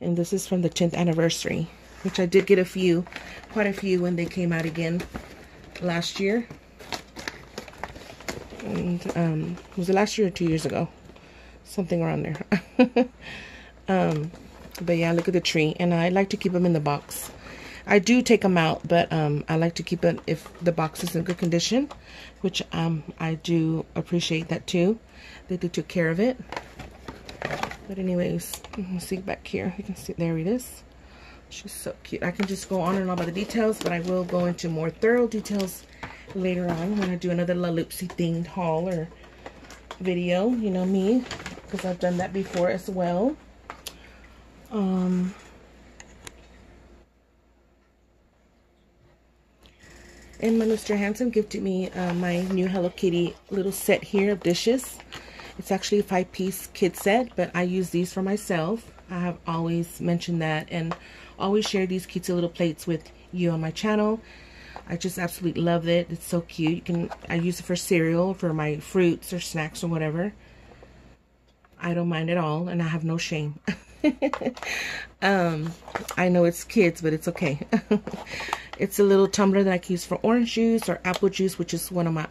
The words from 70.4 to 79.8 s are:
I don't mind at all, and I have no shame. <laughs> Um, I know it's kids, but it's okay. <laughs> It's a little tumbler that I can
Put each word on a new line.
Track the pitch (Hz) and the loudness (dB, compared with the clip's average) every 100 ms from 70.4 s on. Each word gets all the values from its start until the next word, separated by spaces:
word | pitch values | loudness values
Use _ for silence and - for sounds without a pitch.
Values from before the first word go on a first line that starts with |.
| - - - - - - - - _ _ _ _ _ - | -18 -20 -20 -20 -20 -20 -20 -20 _ _ _ _ _ -8
I | 175 | -2
don't | 170 175 | 0 0
mind | 160 160 | 0 0
at | 175 | 0
all, | 156 151 175 | 2 0 -2
and | 175 | -2
I | 165 | 0
have | 160 | 0
no | 165 165 | -2 -2
shame. | - 160 147 147 | -2 -2 -4 -6
<laughs> | - 175 - - 302 - - - - 254 - - - - - - | -6 -6 -8 -2 0 2 0 -2 -4 -6 -8 -6 -6 -8 -12 -2
Um, | 190 196 170 156 160 165 - - - - | 2 4 2 0 -4 -8 -8 -8 -6 0
I | 180 | 4
know | 175 | 6
it's | 170 170 | 6 4
kids, | - 233 175 165 | 0 4 4 4
but | 160 | 0
it's | 156 175 | -2 -2
okay. | 170 170 143 - 208 - | -2 -2 -2 0 0 2
<laughs> | 208 - - - - - - - - | 0 0 -10 -10 -10 -6 -8 -8 -4
It's | 190 - | -2 4
a | |
little | 202 196 190 | 6 8 6
tumbler | 202 196 190 | 6 4 6
that | 190 | 4
I | |
can | 180 | 2